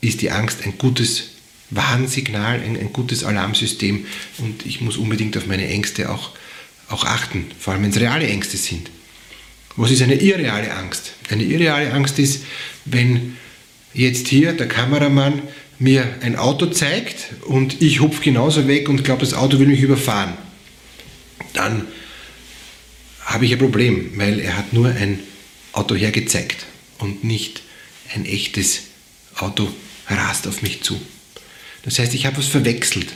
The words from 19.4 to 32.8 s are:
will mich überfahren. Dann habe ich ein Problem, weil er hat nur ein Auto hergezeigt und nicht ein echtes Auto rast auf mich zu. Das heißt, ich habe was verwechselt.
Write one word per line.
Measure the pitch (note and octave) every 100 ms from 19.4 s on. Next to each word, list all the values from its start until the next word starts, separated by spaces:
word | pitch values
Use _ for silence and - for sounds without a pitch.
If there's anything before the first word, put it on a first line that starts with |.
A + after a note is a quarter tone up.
| C3 C#3
will | C#3
mich | C3+
überfahren. | C3+ C3+ - G#2 F#2+ F2 - - - - - - - - - - -
Dann | - G#2 A2 - - - - - - - - - - - - - -
habe | - A2
ich | A#2+
ein | A#2+
Problem, | C3 G#2+ B2 F#2+ - G2
weil | G2+ G#2
er | F2+ F2+
hat | G2+
nur | A#2 A#2+
ein | B2 G2+ G2 - - - - -
Auto | - G2+
hergezeigt | G2+ G#2+ G#2 - - - - - - - -
und | G2+ G2+
nicht | A2 A2 - - - - - - -
ein | -
echtes | F#2 G2 - - F#2+ - - - - - - -
Auto | F#2+ G2+ G2+ - - - -
rast | G2 G2 - -
auf | G2+
mich | G#2 -
zu. | - - - - - - - - - -
Das | - A#2+
heißt, | A#2+
ich | C3 C#3
habe | C3+
was | C3
verwechselt. | D3 A#2 A#2